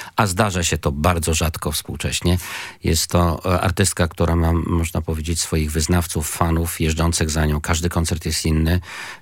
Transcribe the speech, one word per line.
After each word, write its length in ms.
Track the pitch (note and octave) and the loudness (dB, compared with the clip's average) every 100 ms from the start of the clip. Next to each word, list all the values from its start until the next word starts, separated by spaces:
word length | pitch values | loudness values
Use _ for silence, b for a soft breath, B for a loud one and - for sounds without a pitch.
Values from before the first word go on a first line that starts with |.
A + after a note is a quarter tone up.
| B - | B 0
A 100 | G#2+ | 0
zdarza 360 | F2+ G#2+ F2+ | 2 0 0
się 160 | E2+ D#2+ | 0 0
to 140 | D#2 | -2
bardzo 420 | C#2+ F2+ E2+ E2 | 2 2 2 0
rzadko 380 | D#2+ D#2+ - D#2+ | 0 0 -2 -4
współcześnie. 680 | D#2 - C#2+ D2 - E2+ F2+ B B B B | -6 -6 -6 -4 -2 2 0 B B B B
Jest 220 | F2 D#2+ - | 0 0 2
to, 340 | F2+ E2+ D2+ F#2 | 2 2 2 0
e, 60 | F2+ | 2
artystka, 480 | F#2 F2+ F#2+ - E2 | 2 2 0 2 -2
która 280 | - E2+ E2+ | 0 2 4
ma, 160 | E2 | 2
można 480 | E2+ - E2+ E2 E2+ | 2 2 0 0 -2
powiedzieć, 380 | D#2+ D#2 D#2 D#2+ | -4 -4 -2 -2
swoich 320 | - D#2+ D#2 | 0 0 0
wyznawców, 580 | D#2+ D2+ F2 - E2 D2+ | 0 2 2 0 -4 -4
fanów 500 | - E2 E2 E2 - | -2 0 2 0 -2
jeżdżących 500 | D#2 D#2 E2+ - D#2+ | 0 2 0 0 0
za 160 | D#2 D#2 | 0 0
nią. 140 | D2+ | 0
Każdy 280 | - E2+ E2+ | -2 -2 0
koncert 380 | F2 E2 E2+ - | 0 -2 -2 -2
jest 200 | E2 D#2+ | -2 0
inny. 340 | D#2 D#2 F2 - B B B | 2 2 2 -2 B B B